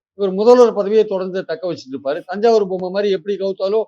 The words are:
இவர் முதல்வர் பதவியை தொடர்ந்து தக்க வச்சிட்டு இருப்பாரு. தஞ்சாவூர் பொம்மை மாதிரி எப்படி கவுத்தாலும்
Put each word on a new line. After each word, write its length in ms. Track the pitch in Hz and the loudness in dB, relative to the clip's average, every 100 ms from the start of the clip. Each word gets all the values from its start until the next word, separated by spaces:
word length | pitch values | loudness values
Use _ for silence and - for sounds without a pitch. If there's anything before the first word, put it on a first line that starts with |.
| _ - | _ -6
இவர் 120 | 196 | -4
முதல்வர் 420 | 190 220 247 233 | 0 4 6 6
பதவியை 320 | 202 196 220 214 | 2 0 2 2
தொடர்ந்து 400 | 196 185 185 175 | -2 -6 -6 -8
தக்க 180 | 160 180 | -8 -6
வச்சிட்டு 260 | 165 131 | -8 -10
இருப்பாரு. 280 | 135 135 160 165 | -10 -6 -6 -6
தஞ்சாவூர் 420 | 190 226 226 190 | -2 2 2 2
பொம்மை 220 | 185 180 | -4 -6
மாதிரி 240 | 196 202 | -4 -2
எப்படி 220 | 190 202 196 | -2 -4 -4
கவுத்தாலும் 480 | 190 190 196 220 | -4 -4 -2 -2